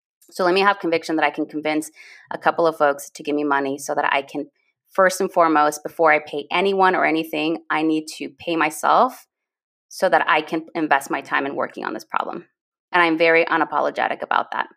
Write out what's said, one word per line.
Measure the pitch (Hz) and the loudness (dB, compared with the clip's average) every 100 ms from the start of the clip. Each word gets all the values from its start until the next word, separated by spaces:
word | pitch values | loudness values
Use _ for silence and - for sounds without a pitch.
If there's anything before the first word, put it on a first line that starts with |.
| _ _ _ | _ _ _
So | - | -2
let | 180 | 2
me | 190 | 4
have | 202 196 170 | 2 2 0
conviction | 165 165 160 | -2 -2 0
that | |
I | 147 | 0
can | 151 156 | -2 -6
convince | 151 151 151 156 - - - - | -6 -4 -2 -4 -12 -20 -20 -14
a | - | -2
couple | - 156 170 | 0 2 0
of | 156 | 2
folks | 147 139 - - | 0 0 -6 -10
to | |
give | - | -4
me | 147 | -2
money | 147 139 139 139 | 0 0 -2 -6
so | 139 | -4
that | 147 151 | -2 0
I | 139 | -2
can, | 139 147 - _ _ _ _ | -2 -8 -10 _ _ _ _
first | - 190 185 | 0 2 2
and | 190 | 0
foremost, | 180 165 151 151 147 | 2 4 4 2 0
before | - - 160 | -8 0 2
I | 151 | 2
pay | - 147 143 | 0 -8 -4
anyone | 175 196 196 185 | -2 0 4 4
or | 175 | 4
anything, | 151 160 160 156 156 165 - | 2 0 -2 -4 -2 -4 -4
I | 156 | -2
need | 160 156 156 - | 0 -2 -4 -10
to | 139 - | -14 -10
pay | - 165 | -6 -2
myself | 156 156 143 160 254 254 - _ _ _ _ _ _ | -2 0 2 4 4 -2 -18 _ _ _ _ _ _
so | - 185 | -4 2
that | 165 156 | 2 2
I | 160 | 0
can | 156 160 160 | 0 -4 -6
invest | 175 151 139 139 | -6 0 0 0
my | 147 | -6
time | 139 143 139 | -4 -4 -2
in | 139 | -4
working | 127 - 50 | -6 -6 -8
on | |
this | - | -8
problem. | - - - - - _ _ _ _ | -6 -4 -4 -8 -14 _ _ _ _
And | 175 | 2
I'm | 170 160 | 2 4
very | 170 165 165 | 4 4 4
unapologetic | 160 147 147 143 - 113 - | 0 0 0 -2 -2 -4 -4
about | - - - | -2 -2 -2
that. | - - | -4 -6